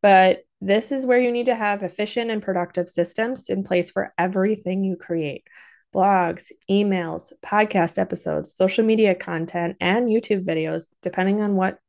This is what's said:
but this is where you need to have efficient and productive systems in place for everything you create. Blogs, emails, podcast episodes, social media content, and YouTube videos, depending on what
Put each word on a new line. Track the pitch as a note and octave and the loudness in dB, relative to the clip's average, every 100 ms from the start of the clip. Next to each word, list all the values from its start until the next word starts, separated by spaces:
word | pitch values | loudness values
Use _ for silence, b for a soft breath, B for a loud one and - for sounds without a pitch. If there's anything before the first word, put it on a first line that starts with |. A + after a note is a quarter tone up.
but | G3+ F#3+ F#3+ F#3 _ _ | 8 8 6 4 _ _
this | F#3+ G3+ A3+ | 0 0 0
is | C#4 C4 | -4 2
where | B3 | 2
you | B3 | 2
need | A#3+ A#3+ | 0 0
to | A3+ | 0
have | G#3 G3+ | 0 -2
efficient | F#3+ - G#3 - A#3 | -6 -4 -4 -2 -4
and | A3 | -4
productive | G3+ F3+ F3 - F3 | -2 -4 -2 -4 -4
systems | - F3 - A3+ C4 - | -2 -4 -2 -4 -4 -6
in | F#3+ | -6
place | G3 F3+ F3 | 0 -2 -2
for | - - - | -4 -6 -2
everything | F3+ F#3+ F#3+ G#3+ F3+ F#3+ F#3+ | -2 0 0 -2 -4 -4 -2
you | F3 | -4
create. | - E3+ D3+ C3+ _ B B B B | -4 -4 -4 -8 _ B B B B
Blogs, | - F#3+ F#3+ F3 F3 - - _ | 0 2 4 2 -2 -12 -20 _
emails, | G3 G#3 F#3+ E3+ E3 - - | 0 2 0 -2 -8 -12 -20
podcast | - G#3 G#3+ G3+ E3 - | -4 0 2 2 0 0
episodes, | F#3 F3 - D#3 D#3+ | -4 -4 -4 -6 -6
social | - F#3+ F#3+ A3 | -2 0 2 2
media | A3 G#3+ F#3 | 4 4 2
content, | - E3+ E3 F3 E3+ F3+ | -2 -6 -4 -4 -4 -2
and | F3 G3+ B3 | 0 2 2
YouTube | A3 A3+ G3+ F#3 | 0 0 -2 -2
videos, | D#3+ D#3+ D#3+ E3 _ | -2 -2 -4 -8 _
depending | F#3 F3+ F#3+ G#3 | -8 -2 0 0
on | G#3 G3 | 0 0
what | F#3 - | 0 -4